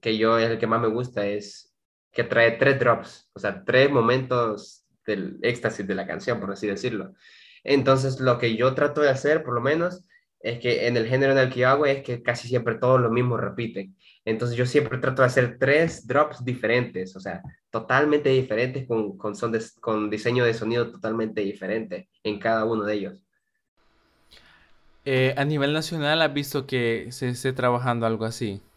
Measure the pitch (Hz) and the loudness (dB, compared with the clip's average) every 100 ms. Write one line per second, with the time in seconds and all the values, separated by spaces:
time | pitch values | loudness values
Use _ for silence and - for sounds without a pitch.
0 | 117 110 110 113 113 113 110 113 113 113 | -2 2 4 4 2 0 0 2 0 0
1 | 123 104 101 104 101 - - _ _ _ | -4 -4 -2 -4 -8 -18 -20 _ _ _
2 | _ - 117 117 117 - 135 127 120 107 | _ -4 0 4 4 4 2 4 4 2
3 | - - _ - 104 92 - 127 143 135 | -2 -18 _ -8 -6 -6 2 4 6 4
4 | 117 131 127 123 113 101 - - _ _ | 4 2 2 0 0 -4 -10 -20 _ _
5 | - 98 95 - 120 123 113 - 98 92 | -6 -4 -6 -4 -2 0 -2 -4 -4 -4
6 | 90 82 - 110 98 95 107 98 127 104 | -4 -6 -4 -4 -4 -6 -4 -2 -4 -4
7 | 95 - - - - - - 139 131 131 | -8 -16 -20 -20 -20 -10 0 2 4 4
8 | 135 131 127 120 117 110 131 131 143 147 | 2 0 2 2 2 2 2 2 0 2
9 | 147 131 156 156 143 120 131 156 175 180 | 2 2 2 0 0 -2 0 0 -2 -6
10 | _ _ _ _ 113 123 123 110 120 120 | _ _ _ _ -8 -4 -2 0 2 0
11 | 113 131 139 135 127 123 127 143 151 135 | 2 2 4 4 2 2 2 4 2 0
12 | - 120 - 120 120 123 113 113 123 131 | -4 -6 -2 -4 -2 -2 0 0 4 4
13 | 117 120 123 110 98 117 113 98 95 - | 4 2 0 0 -4 -4 -8 -8 -12 -16
14 | _ _ 113 110 120 117 123 147 - 131 | _ _ -4 -4 -2 -2 0 2 0 -2
15 | 131 131 127 131 120 - 131 147 165 - | -2 2 2 4 0 2 2 4 2 -2
16 | - 131 151 - 123 120 110 123 - 92 | -2 2 2 -2 -6 -2 2 2 0 -6
17 | 92 95 95 85 - - _ 113 113 131 | -10 -10 -10 -10 -12 -20 _ -8 0 2
18 | 151 151 147 131 127 110 127 131 127 113 | 4 2 4 2 2 -2 -2 -4 -4 -2
19 | 101 95 107 101 117 113 - _ - 107 | -2 -6 -8 -6 -4 -4 -6 _ -4 -2
20 | 104 107 120 123 120 113 110 120 113 - | -2 -2 0 2 2 0 -2 -2 -2 -4
21 | 110 113 107 107 98 101 95 113 101 92 | -6 -4 -4 -4 -4 -4 -6 -6 -6 -12
22 | - _ 107 104 113 113 110 110 104 104 | -14 _ -8 -4 -2 0 0 -2 -2 -4
23 | 92 - _ _ _ _ _ _ _ _ | -6 -12 _ _ _ _ _ _ _ _
24 | _ _ _ - _ _ _ _ _ _ | _ _ _ -20 _ _ _ _ _ _
25 | 139 131 131 131 143 151 139 156 156 165 | 0 2 2 2 0 2 0 0 -2 -2
26 | 147 160 156 143 143 147 135 127 117 113 | 0 2 2 0 -4 -4 -2 0 0 -2
27 | 117 - 123 123 135 131 123 123 127 120 | -4 -6 -6 -4 -4 0 0 0 0 0
28 | 113 110 110 - 110 98 - | 0 -2 -4 -4 -6 -6 -12